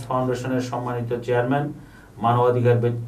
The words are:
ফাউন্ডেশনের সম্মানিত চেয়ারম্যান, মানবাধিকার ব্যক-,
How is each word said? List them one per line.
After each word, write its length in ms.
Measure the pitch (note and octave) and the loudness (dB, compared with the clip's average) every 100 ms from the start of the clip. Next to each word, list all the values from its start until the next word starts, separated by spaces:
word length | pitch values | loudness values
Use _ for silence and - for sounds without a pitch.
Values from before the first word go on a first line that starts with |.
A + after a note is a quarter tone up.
| - | -4
ফাউন্ডেশনের 540 | B2+ B2+ A#2+ B2+ B2+ | -2 0 -2 -2 -2
সম্মানিত 480 | B2 B2 B2+ A#2+ A#2 A#2 A#2 | -2 -4 -4 -4 -4 -4 0
চেয়ারম্যান, 480 | B2 B2 C#3+ D3+ - - - - - | 0 2 0 -2 -8 -16 -20 -20 -2
মানবাধিকার 600 | A#2 A#2+ B2 B2 A#2 A#2 | 2 4 4 4 4 4
ব্যক-, 260 | A#2+ A#2 | 2 -2